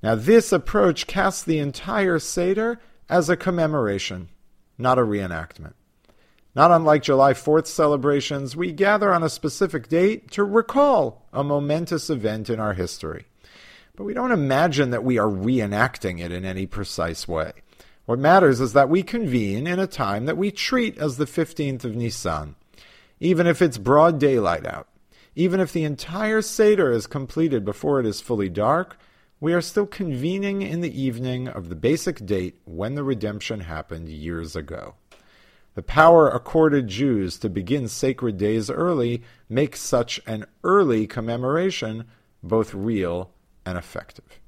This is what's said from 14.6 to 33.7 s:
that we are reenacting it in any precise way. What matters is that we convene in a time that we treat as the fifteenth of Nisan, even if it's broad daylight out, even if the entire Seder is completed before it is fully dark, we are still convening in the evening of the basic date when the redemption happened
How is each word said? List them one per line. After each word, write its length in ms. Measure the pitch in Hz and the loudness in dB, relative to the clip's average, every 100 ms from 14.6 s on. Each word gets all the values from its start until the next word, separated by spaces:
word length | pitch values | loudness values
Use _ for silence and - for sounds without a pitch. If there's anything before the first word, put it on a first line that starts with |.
| 170 139 135 | 2 2 0
that 140 | 120 | 0
we 120 | 123 123 | 0 2
are 100 | 107 | 2
reenacting 920 | 98 101 127 104 104 127 - 98 85 | 0 0 0 0 0 0 0 -6 -6
it 100 | 85 | -6
in 140 | 87 | -6
any 220 | 95 95 95 | -6 -6 -6
precise 600 | 104 98 - 85 82 - | -6 -8 -4 -4 -4 -6
way. 260 | 82 80 - _ _ - _ | -4 -4 -10 _ _ -20 _
What 140 | - 120 | -4 0
matters 420 | 143 185 165 120 | 4 6 6 4
is 120 | 131 | 2
that 140 | 110 135 | 4 4
we 140 | 170 | 2
convene 640 | 185 233 208 123 104 101 151 | 0 -4 0 0 0 -4 -4
in 120 | 180 | -4
a 80 | 190 | -4
time 400 | - 113 104 131 | -4 -4 -2 -2
that 100 | 160 | -2
we 140 | 202 | -2
treat 480 | 196 - 254 226 - | -4 -2 0 -2 -2
as 180 | 156 127 | -6 -2
the 100 | 147 | -4
fifteenth 580 | - 160 - 147 131 | -2 -4 -2 -4 -4
of 120 | 120 110 | -6 -4
Nisan, 580 | 117 - 95 78 76 - _ _ - - _ _ | -4 -4 -4 -6 -6 -16 _ _ -20 -20 _ _
even 280 | 170 170 175 | 0 4 4
if 140 | 165 | 4
it's 180 | 175 117 | 2 2
broad 400 | 101 143 165 160 | 2 6 6 6
daylight 480 | 143 127 98 82 - | 2 4 2 0 -4
out, 220 | - - _ _ _ _ | -12 -14 _ _ _ _
even 260 | - 175 185 | -2 0 2
if 120 | 180 | 0
the 120 | 175 | -2
entire 560 | 156 139 - 175 214 220 | -4 -4 -8 -6 -2 -2
Seder 520 | 208 - 214 208 156 | -2 2 4 6 4
is 140 | 117 101 | 2 -2
completed 580 | 147 135 - 165 131 | -8 -6 -2 0 0
before 340 | 98 101 151 139 | -2 -4 0 0
it 80 | 117 | 0
is 140 | 101 | -4
fully 280 | - 117 95 | -4 -2 -2
dark, 500 | 87 107 156 185 - _ _ _ _ | 0 2 0 -2 -12 _ _ _ _
we 120 | 151 | -2
are 80 | 175 | -2
still 260 | 170 - 202 | 0 -2 -4
convening 760 | - 185 127 147 190 202 196 | -4 -6 -4 -4 -4 -4 -4
in 180 | 196 165 | -6 -4
the 220 | 170 - | -6 -4
evening 460 | 135 117 127 127 127 | -4 -4 -6 -6 -6
of 200 | - 85 | -10 -10
the 60 | |
basic 500 | 85 113 156 - 160 | -2 0 0 -2 -8
date 340 | 98 101 90 - | -4 -4 -4 -10
when 300 | - 82 104 | -16 -8 -6
the 100 | 143 | -4
redemption 560 | 135 120 107 104 - 110 | -4 -4 -4 -8 -8 -10
happened 480 | 82 | -8